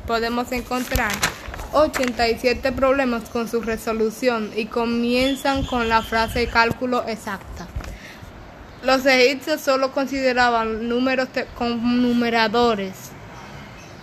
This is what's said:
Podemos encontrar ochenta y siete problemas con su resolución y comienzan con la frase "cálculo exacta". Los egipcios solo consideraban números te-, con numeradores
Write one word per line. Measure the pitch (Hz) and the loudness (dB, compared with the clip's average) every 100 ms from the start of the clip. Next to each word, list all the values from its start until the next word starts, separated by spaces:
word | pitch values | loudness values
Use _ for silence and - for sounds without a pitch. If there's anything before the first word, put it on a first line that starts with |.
| - | -2
Podemos | 226 233 240 247 | 0 0 -2 -2
encontrar | 247 - 254 247 262 220 202 - - - - - | -4 -2 -4 -2 0 0 0 -4 -4 -12 -12 0
ochenta | 285 302 - 247 233 233 | 4 4 2 -2 2 0
y | 226 | 2
siete | 247 233 269 | 0 0 0
problemas | 247 262 277 262 233 226 | 2 2 4 2 -2 -4
con | 240 226 | -4 -2
su | 233 | -2
resolución | 220 220 233 220 220 220 254 226 214 | -2 -4 -2 0 0 2 0 2 -2
y | 214 220 | -4 -2
comienzan | 240 233 233 240 247 262 269 277 277 | -2 0 2 2 2 2 2 0 0
con | 269 247 226 | 0 0 2
la | 226 | 2
frase | 220 226 226 247 233 | 2 0 0 0 2
"cálculo | 233 233 233 254 240 233 | 2 2 0 -2 0 -2
exacta". | 220 - 196 - - 175 - - - - - - - - - - - | -6 -8 -10 -12 -14 -10 -10 -10 -12 -16 -18 -18 -18 -18 -20 -20 -4
Los | 247 262 262 | 2 4 6
egipcios | 254 247 277 - 302 | 6 6 4 -2 0
solo | 285 262 262 | 2 2 2
consideraban | 277 269 277 262 247 247 233 220 220 233 | 0 -2 0 2 4 4 2 0 -2 -2
números | 240 262 262 254 | 0 2 0 -2
te-, | 262 - | -4 -6
con | - 240 233 240 247 | -4 -2 0 0 2
numeradores | 247 240 233 226 220 240 240 208 190 190 - - - - - - - - - - | 2 2 2 2 2 4 2 2 -4 -10 -16 -16 -16 -16 -16 -16 -16 -18 -18 -18